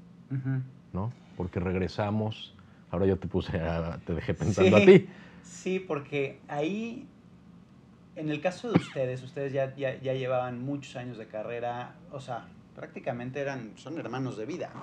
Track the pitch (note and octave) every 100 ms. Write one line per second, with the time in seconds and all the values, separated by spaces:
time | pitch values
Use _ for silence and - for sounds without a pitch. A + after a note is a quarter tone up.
0 | - - - C3+ C3 C3 B2+ - - F#2
1 | A2 - - - F2+ F#2+ F2+ F#2 F2+ -
2 | G#2 G#2+ A2 A2 - - - - - F2
3 | F#2+ F#2+ E2+ F#2 - E2+ E2 E2 E2 -
4 | - D#2+ - - - G#2 F#3+ G#2+ F3+ F#3+
5 | - - - - - - - F#3+ - D3
6 | C3 C#3+ C#3 - - D3 D#3+ G#3 A#3 B3
7 | - - - - - - - - - -
8 | - - D3+ D3 F3+ F3+ A#3+ G3+ - C#3+
9 | B2+ B2+ - C#3+ C#3 C3+ C3+ C3+ C3+ C3+
10 | C3 C3 B2+ B2+ B2 A#2+ C3 C#3+ - C3
11 | B2 A2+ A2 G#2+ G#2+ A#2+ A#2+ A#2+ B2 -
12 | - C3+ C3 A#2 - - - - D#3 G#3
13 | D3+ A#2+ B2 C#3 C#3 C3+ A2 F2 C3 D#3+
14 | A#2 B2+ C3 G#2 A2 E3+ A#2 -